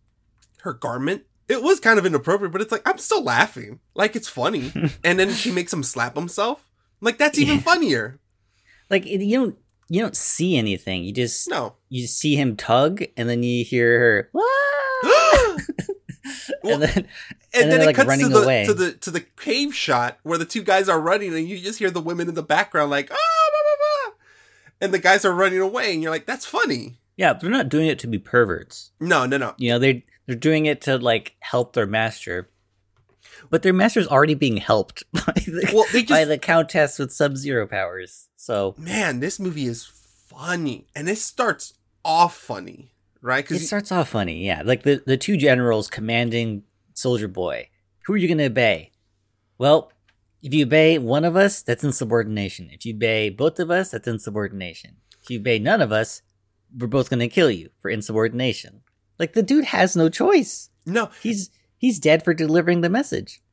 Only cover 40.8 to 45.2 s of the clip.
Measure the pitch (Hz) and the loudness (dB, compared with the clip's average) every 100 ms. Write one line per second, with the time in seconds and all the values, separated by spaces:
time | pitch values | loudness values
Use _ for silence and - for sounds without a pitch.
40.8 | - 147 160 214 - - 233 - - - | -12 -8 -6 -4 -4 -2 -2 -2 -10 -18
41.8 | _ _ - 165 170 - - 104 90 87 | _ _ 0 4 4 2 -10 -10 -10 -18
42.8 | 131 _ _ _ 120 131 143 170 160 208 | -20 _ _ _ -2 -2 -2 -4 -2 -4
43.8 | 202 185 139 113 92 82 95 80 90 123 | -2 -2 -2 -2 -4 -4 -4 -2 0 0
44.8 | 147 139 - 131 | 2 2 0 -2